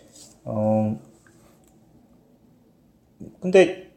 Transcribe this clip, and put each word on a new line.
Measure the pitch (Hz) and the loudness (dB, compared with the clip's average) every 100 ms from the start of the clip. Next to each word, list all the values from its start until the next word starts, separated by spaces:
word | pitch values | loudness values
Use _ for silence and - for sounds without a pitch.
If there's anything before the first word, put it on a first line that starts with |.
| - - - - | -20 -20 -20 -20
어, | 120 110 107 110 107 110 - - - - - _ _ - - - _ - _ _ _ _ _ _ _ _ _ _ - - | -10 -4 -2 0 -2 -6 -14 -20 -20 -20 -20 _ _ -20 -20 -20 _ -20 _ _ _ _ _ _ _ _ _ _ -20 -10
근데 | 185 190 170 - - | 2 4 4 0 -18